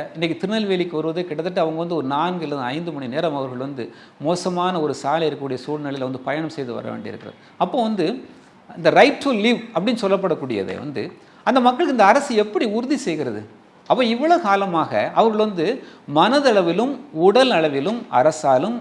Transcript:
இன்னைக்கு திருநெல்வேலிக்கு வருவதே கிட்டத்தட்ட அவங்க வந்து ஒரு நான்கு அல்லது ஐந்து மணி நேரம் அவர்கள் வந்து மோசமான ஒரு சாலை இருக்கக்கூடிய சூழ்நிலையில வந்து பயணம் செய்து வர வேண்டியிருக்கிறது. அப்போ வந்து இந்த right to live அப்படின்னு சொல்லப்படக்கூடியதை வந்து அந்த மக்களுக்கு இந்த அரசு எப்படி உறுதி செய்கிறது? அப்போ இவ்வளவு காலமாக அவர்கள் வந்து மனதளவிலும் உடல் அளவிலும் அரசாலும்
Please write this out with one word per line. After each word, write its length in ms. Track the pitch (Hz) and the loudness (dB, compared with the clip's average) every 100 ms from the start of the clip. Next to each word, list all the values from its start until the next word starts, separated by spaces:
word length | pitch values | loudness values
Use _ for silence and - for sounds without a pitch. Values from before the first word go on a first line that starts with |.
| 151 160 | -2 -4
இன்னைக்கு 220 | 165 156 | -4 -2
திருநெல்வேலிக்கு 560 | 185 220 208 185 175 156 | -4 -2 0 -2 -2 -4
வருவதே 240 | 160 160 175 | -4 -4 -6
கிட்டத்தட்ட 300 | 156 170 180 | -6 -4 -2
அவங்க 160 | 160 160 | -2 -2
வந்து 140 | 170 165 | -4 -4
ஒரு 80 | 131 | -2
நான்கு 320 | 143 170 180 151 | -2 -2 -4 -6
அல்லது 160 | 143 123 147 | -6 -4 -6
ஐந்து 180 | 175 147 | -6 -8
மணி 140 | 127 139 | -6 -4
நேரம் 200 | 165 143 | -4 -4
அவர்கள் 240 | 135 123 139 | -6 -8 -8
வந்து 200 | 135 113 - - - 143 | -8 -12 -14 -20 -8 -4
மோசமான 540 | 180 185 175 180 180 151 | -2 -2 -2 -2 -2 -4
ஒரு 100 | 127 | -4
சாலை 240 | 139 156 156 | -2 0 0
இருக்கக்கூடிய 320 | 139 139 127 - | -2 -6 -8 -6
சூழ்நிலையில 420 | 151 147 135 131 | -6 -6 -6 -6
வந்து 120 | 127 135 | -6 -6
பயணம் 260 | 147 160 151 | -4 -6 -8
செய்து 220 | 127 113 | -8 -8
வர 80 | 113 | -8
வேண்டியிருக்கிறது. 440 | 113 107 101 107 - - - | -10 -10 -12 -16 -20 -20 -6
அப்போ 160 | 185 277 220 | -2 -2 -2
வந்து 200 | 208 165 262 - - - _ - - | 0 -2 -4 -10 -20 -20 _ -20 -2
இந்த 140 | 160 160 | 4 6
right 180 | 254 277 277 | 6 4 -2
to 80 | 226 220 | 0 2
live 140 | 233 - | 0 -2
அப்படின்னு 300 | 165 208 233 | -4 -2 0
சொல்லப்படக்கூடியதை 760 | 196 190 185 180 135 107 92 92 | 0 0 0 -2 -2 -4 -4 -6
வந்து 200 | 135 127 139 - - - - | -8 -8 -8 -12 -20 -6 0
அந்த 120 | 254 240 | 4 4
மக்களுக்கு 300 | 254 330 247 | 2 0 4
இந்த 100 | 196 | 6
அரசு 180 | 254 277 220 214 | 6 4 0 0
எப்படி 220 | 370 247 214 | 0 -2 -2
உறுதி 220 | 254 294 - | -2 -2 -2
செய்கிறது? 360 | 156 127 107 107 - _ _ - | -4 -4 -6 -10 -18 _ _ -2
அப்போ 120 | 202 233 | 0 2
இவ்வளவு 320 | 233 311 339 214 | 0 2 2 4
காலமாக 460 | 196 196 170 147 107 127 175 | 0 2 -2 0 0 0 4
அவர்கள் 220 | 226 214 214 | 4 4 0
வந்து 200 | 180 160 262 - - - 147 | 0 -2 -4 -8 -20 -2 2
மனதளவிலும் 760 | 196 285 277 202 170 175 254 269 - 156 180 | 4 4 4 4 4 2 0 -4 -8 2 4
உடல் 260 | 202 240 180 | 6 6 4
அளவிலும் 400 | 156 139 151 233 - 127 | 2 2 -2 -4 0 2
அரசாலும் 580 | 143 156 143 131 185 240 | 4 2 4 4 2 -2